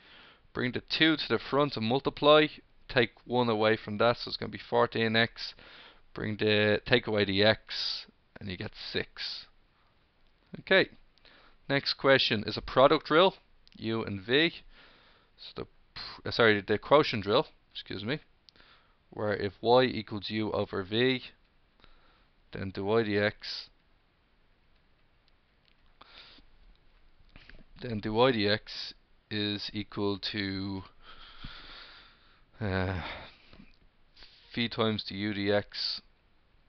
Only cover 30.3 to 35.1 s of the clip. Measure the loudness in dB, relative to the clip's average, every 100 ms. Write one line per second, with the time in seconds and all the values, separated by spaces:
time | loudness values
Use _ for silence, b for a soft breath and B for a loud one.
30.3 | -6 -4 -4 -6 -8 -12 -20 B B B
31.3 | B B B B B B B B B B
32.3 | B B -10 -4 -2 -2 -4 B B B
33.3 | B B B B -20 _ _ _ _ -20
34.3 | -20 _ -4 -4 0 0 0 -6